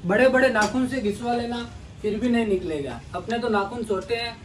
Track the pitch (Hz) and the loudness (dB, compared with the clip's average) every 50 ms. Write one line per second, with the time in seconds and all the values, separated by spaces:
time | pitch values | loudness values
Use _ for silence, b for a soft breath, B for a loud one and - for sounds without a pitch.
0 | - 175 196 220 254 262 247 254 262 262 233 214 208 208 - 254 254 247 262 262 | 0 2 4 6 6 6 6 6 4 6 4 4 2 2 2 0 0 0 -2 -2
1 | 208 208 202 220 240 240 240 240 233 233 240 240 240 - - - - - - - | -2 -2 -2 -2 -2 -2 0 0 -2 -2 -4 -6 -6 -8 -12 -16 -16 -16 -14 -6
2 | - 214 208 214 240 247 240 233 226 208 196 185 180 165 156 143 139 131 120 117 | -4 -4 -2 0 2 2 2 2 2 2 0 0 0 -4 -4 -4 -6 -6 -8 -12
3 | - - - - - - 226 233 240 240 214 202 202 202 240 240 214 220 202 185 | -14 -10 -10 -10 -6 -4 -4 -2 0 0 0 0 0 -2 -4 -8 -2 -2 -2 -2
4 | - - 233 233 233 233 226 - | -2 -4 -4 -4 -4 -8 -10 -14